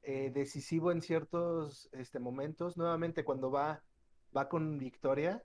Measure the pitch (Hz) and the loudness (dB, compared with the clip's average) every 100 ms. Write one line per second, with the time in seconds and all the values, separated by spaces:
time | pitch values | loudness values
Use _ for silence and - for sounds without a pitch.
0 | - 135 135 127 139 151 - 165 170 170 | -4 -2 -2 0 -2 -4 0 2 4 2
1 | 160 160 151 170 170 165 151 143 - 135 | 2 0 0 -2 0 0 -2 -8 -14 -12
2 | 123 135 123 127 143 160 175 170 170 165 | -8 -6 -4 -4 -4 -2 -4 0 0 2
3 | 170 165 151 135 131 139 147 156 - _ | 0 -2 0 0 2 2 0 -2 -10 _
4 | _ _ _ 135 139 170 156 147 131 - | _ _ _ 0 2 2 0 -2 -4 -2
5 | 135 135 160 214 | 2 4 2 0